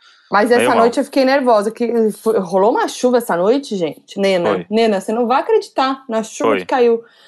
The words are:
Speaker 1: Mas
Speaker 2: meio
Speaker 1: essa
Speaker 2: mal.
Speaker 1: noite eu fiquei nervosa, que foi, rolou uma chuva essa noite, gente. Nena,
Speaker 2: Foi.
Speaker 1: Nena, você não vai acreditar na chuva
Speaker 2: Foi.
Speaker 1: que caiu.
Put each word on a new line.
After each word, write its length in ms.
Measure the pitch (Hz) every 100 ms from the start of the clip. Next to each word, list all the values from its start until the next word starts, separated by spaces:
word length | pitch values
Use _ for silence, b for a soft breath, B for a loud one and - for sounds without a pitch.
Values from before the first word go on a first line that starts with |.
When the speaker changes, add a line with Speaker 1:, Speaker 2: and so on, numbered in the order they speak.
| b b b
Speaker 1:
Mas 200 | 196 220
Speaker 2:
meio 100 | 240
Speaker 1:
essa 100 | 247
Speaker 2:
mal. 80 | 226
Speaker 1:
noite 180 | 233 285
eu 60 |
fiquei 200 | 254 277
nervosa, 460 | 262 277 247 214 208
que 400 | 220 233 233 220
foi, 260 | - 220 214
rolou 320 | 180 190 208
uma 140 | 339 359
chuva 300 | - 254 247
essa 180 | 233 175
noite, 400 | 196 277 277 196
gente. 440 | 156 - _ 196
Nena, 300 | 196 185 170 185
Speaker 2:
Foi. 100 | 170
Speaker 1:
Nena, 300 | 220 226 196
você 100 | -
não 140 | 226 226
vai 140 | 269
acreditar 640 | 339 440 403 - 269 269 -
na 140 | 220
chuva 280 | 214 - 233
Speaker 2:
Foi. 80 | 196
Speaker 1:
que 60 | 185
caiu. 360 | 254 240 226 B B